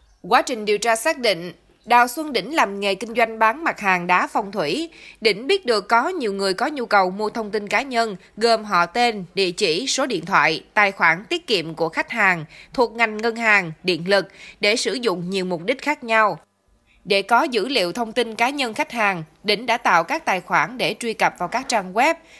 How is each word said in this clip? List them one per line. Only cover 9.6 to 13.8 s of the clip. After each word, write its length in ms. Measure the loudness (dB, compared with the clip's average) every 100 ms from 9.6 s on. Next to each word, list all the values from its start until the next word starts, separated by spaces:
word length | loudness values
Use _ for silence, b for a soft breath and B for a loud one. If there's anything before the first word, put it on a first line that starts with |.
| 0 0 -2
số 180 | -2 -2
điện 200 | -2 0
thoại, 380 | 2 4 0 -2
tài 180 | 2 2
khoản 320 | 4 2 2 -2
tiết 180 | -6 -2
kiệm 260 | -2 -2
của 160 | -4 -4
khách 220 | -2 -6
hàng 340 | 0 2 0 -4 B B
thuộc 200 | -2 -2
ngành 240 | 0 -2 0
ngân 180 | -4 -2
hàng, 360 | 2 2 2 -6